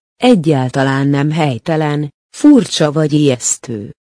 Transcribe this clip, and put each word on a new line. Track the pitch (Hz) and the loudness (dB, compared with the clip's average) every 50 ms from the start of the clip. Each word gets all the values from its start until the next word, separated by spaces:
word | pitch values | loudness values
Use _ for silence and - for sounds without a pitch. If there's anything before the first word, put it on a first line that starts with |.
| _ _ _ | _ _ _
egyáltalán | _ 240 254 247 180 143 165 151 131 127 127 - 139 135 139 135 135 139 | _ 2 2 2 4 2 0 0 0 0 -2 -2 0 0 0 0 0 0
nem | 143 143 139 143 151 | 0 0 0 0 -2
helytelen, | 156 165 151 143 123 110 - - 160 156 156 147 147 147 151 143 - _ _ _ - | -2 -2 -2 -2 -4 -6 -6 -4 -4 -2 -2 -2 -4 -4 -6 -8 -12 _ _ _ -8
furcsa | - - 294 294 240 190 - - - 160 147 | 2 4 6 6 6 2 0 -2 -2 -2 0
vagy | 143 160 156 147 | 0 -2 -2 0
ijesztő. | 147 151 151 139 123 120 - - - - - - 117 104 104 139 - _ | 0 2 2 2 0 -2 -4 -8 -8 -8 -10 -10 -10 -10 -10 -14 -16 _